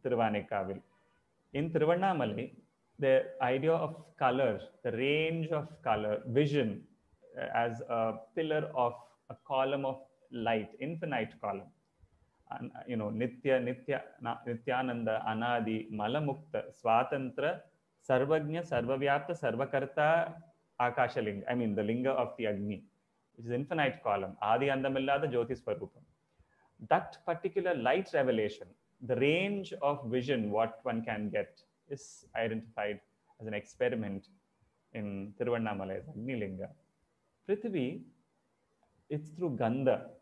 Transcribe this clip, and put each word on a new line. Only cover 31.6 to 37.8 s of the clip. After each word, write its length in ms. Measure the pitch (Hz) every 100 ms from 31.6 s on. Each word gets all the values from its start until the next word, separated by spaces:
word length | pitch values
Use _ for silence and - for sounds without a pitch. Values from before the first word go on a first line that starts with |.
| _ _ _
is 360 | 139 - - - 113
identified 640 | 113 113 110 - 104 101 _ _ _ _
as 60 | 110
an 60 |
experiment 720 | 104 - - 123 123 104 98 - _ _ _ _ _ _
in 400 | 117 104 98 101 101
Thiruvannamalai 600 | 123 120 113 98 95 95 143
Agni 260 | 104 123 123
Linga. 340 | 98 92 98 - _ _ _ _ _ _ -
Prithvi, 520 | 208 226 185